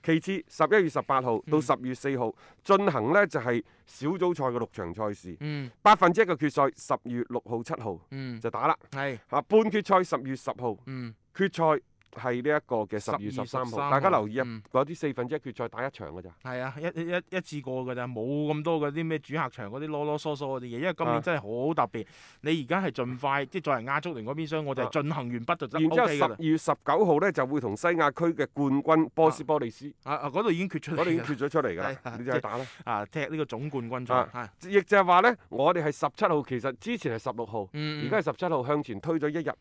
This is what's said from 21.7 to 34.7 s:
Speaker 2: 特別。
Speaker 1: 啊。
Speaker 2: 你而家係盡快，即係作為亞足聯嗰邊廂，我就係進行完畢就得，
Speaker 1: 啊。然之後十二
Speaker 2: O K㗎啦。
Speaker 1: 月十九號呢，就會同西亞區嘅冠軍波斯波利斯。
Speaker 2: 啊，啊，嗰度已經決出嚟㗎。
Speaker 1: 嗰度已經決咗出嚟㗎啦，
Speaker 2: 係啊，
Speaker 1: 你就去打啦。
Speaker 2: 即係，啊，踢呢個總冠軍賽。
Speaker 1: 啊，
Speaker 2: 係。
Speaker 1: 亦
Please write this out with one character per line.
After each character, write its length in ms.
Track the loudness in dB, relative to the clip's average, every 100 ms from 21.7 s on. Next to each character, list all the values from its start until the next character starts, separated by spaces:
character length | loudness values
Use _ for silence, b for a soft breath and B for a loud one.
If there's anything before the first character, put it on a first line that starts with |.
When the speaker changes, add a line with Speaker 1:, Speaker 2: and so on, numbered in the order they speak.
Speaker 2:
特 100 | 0 0 -2
別。 60 | -10
Speaker 1:
啊。 20 | B B B
Speaker 2:
你 80 | -2
而 140 | 0 0
家 140 | 0
係 100 | 0
盡 260 | -2 -4 -2
快， 280 | 0 0 0
即 160 | -4
係 20 |
作 120 | 0 0
為 60 |
亞 180 | 0 -2
足 120 | -2
聯 120 | -6 -6
嗰 100 | -6
邊 140 | -2
廂， 120 | -2
我 120 | -2 -2
就 80 |
係 60 | 0 0
進 120 | 0
行 160 | -2 -4
完 160 | -4 -2
畢 100 | -4
就 120 | -2
得， 100 | 0
Speaker 1:
啊。 40 |
然 80 | 4
之 120 | 4
後 60 | 4
十 40 |
二 40 | 2
Speaker 2:
O 40 |
K 0 |
㗎 80 | 0
啦。 80 | 0
Speaker 1:
月 180 | 0 2
十 180 | 2 -2 2
九 200 | 4 6
號 140 | 4
呢， 100 | 4
就 160 | 2 0
會 140 | 0
同 160 | -2 0
西 100 | 0
亞 240 | 4 2
區 320 | 2 -2 0
嘅 40 | -2
冠 320 | 0 2 2
軍 260 | 4 4 4
波 180 | 4 4
斯 120 | 4 -2
波 140 | -2
利 100 | -2
斯。 240 | -8 -16 -14
Speaker 2:
啊， 120 | -6 -6
啊， 140 | -2
嗰 140 | -2
度 80 | 0
已 60 | 0
經 100 | -2
決 120 | -6
出 100 | -4
嚟 40 | -2
㗎。 40 |
Speaker 1:
嗰 40 | 0
度 60 |
已 40 | 0
經 80 |
決 140 | -2 -4
咗 120 | 0
出 100 | 0
嚟 60 | 0
㗎 80 | -2
啦， 80 | -4
Speaker 2:
係 200 | -6 -10
啊， 60 | -10
Speaker 1:
你 60 | -2
就 60 |
去 60 | -2
打 160 | -2 -6
啦。 80 | -8
Speaker 2:
即 180 | -12
係， 80 | -4
啊， 140 | -4 -4
踢 140 | -6
呢 160 | -6 -4
個 80 | -4
總 240 | -4 -6
冠 200 | -6 -6
軍 160 | -8 0
賽。 80 | 0
Speaker 1:
啊， 140 | 0 -6 -12 _
Speaker 2:
係。 80 |
Speaker 1:
亦 120 | 2